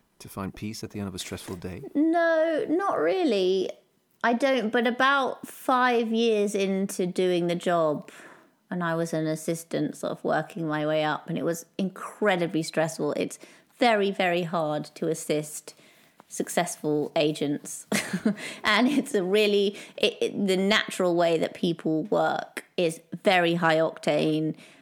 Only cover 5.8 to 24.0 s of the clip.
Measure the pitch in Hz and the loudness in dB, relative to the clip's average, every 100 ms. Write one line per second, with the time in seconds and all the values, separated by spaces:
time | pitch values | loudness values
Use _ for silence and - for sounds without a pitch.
5.8 | 247 240 226 226 233 214 202 202 196 190 | 4 2 2 2 2 2 2 0 0 0
6.8 | 196 - 180 180 185 180 175 170 185 175 | -2 -2 -2 2 2 2 2 0 2 2
7.8 | 156 147 - - - - _ _ - 180 | 2 0 -6 -18 -20 -20 _ _ -8 -4
8.8 | 170 165 165 165 160 156 - 165 - 151 | -2 0 0 -2 -2 -2 -2 -6 -4 -2
9.8 | 151 - - 156 - 156 156 - 165 151 | -2 -4 -6 -4 0 0 -2 -6 -4 -2
10.8 | 151 156 151 151 - 165 156 165 - - | 0 2 0 -2 -4 -4 -2 -4 -6 -4
11.8 | 196 185 - - 208 185 165 156 160 - | -4 -4 -12 -2 0 2 0 -2 -2 0
12.8 | 160 160 151 - - - - - _ - | -2 -2 -4 -2 -4 -6 -20 -20 _ 0
13.8 | 247 214 202 190 185 175 170 175 151 151 | 2 4 2 0 0 0 0 -2 -2 -2
14.8 | 151 - 160 160 - 151 151 - - - | -6 -6 -4 -4 -2 -2 -4 -10 -16 -20
15.8 | - - _ _ - - - - 170 - | -20 -20 _ _ -12 -6 -4 0 -2 -2
16.8 | 156 151 143 - 151 151 147 147 - - | -2 0 0 0 0 0 -2 -4 -6 -14
17.8 | - 202 - 180 220 202 - - - 208 | -4 -4 -2 -2 -2 -2 -8 -6 2 4
18.8 | 247 285 - 208 180 202 214 202 202 202 | 4 2 0 0 2 2 4 4 2 -2
19.8 | - - 214 - - - 202 190 190 214 | -12 0 0 0 -4 -2 0 2 4 2
20.8 | - - 180 170 170 165 - - 180 165 | 0 0 0 4 4 2 -2 -2 -2 -2
21.8 | - 156 156 165 160 147 - - - - | -2 -2 0 0 2 0 -6 -12 -12 -2
22.8 | 175 165 - 175 - 185 170 170 165 160 | -2 -2 -12 -2 4 4 4 4 4 4
23.8 | 160 - | 2 0